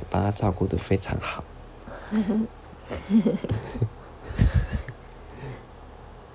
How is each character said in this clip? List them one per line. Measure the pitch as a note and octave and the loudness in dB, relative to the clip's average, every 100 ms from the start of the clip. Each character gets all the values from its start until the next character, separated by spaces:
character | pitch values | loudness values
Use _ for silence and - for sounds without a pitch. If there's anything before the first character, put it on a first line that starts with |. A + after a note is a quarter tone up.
| F2 | -2
把 | F#2 | 2
她 | G2+ | 2
照 | G#2+ G#2 | 2 2
顾 | - F#2+ | 2 2
得 | F2 | 2
非 | - G2 | 2 0
常 | - - | 2 -4
好。 | - - - - - - - - - | -4 -6 -10 -14 -16 -16 -14 -14 -2
<laughs> | G#3+ G3 A3 A3 - - - - - - G#3+ F3 - - A2 - - A2 - - - - - - - - - - - - - - - C3+ B2 - - - - - - - | 2 4 4 2 -4 -18 -16 -10 -8 4 6 6 4 0 -2 -2 -2 -2 -2 -16 -14 -2 6 8 6 4 0 -4 -12 -14 -18 -16 -12 -10 -10 -14 -18 -18 -16 -16 -18 -18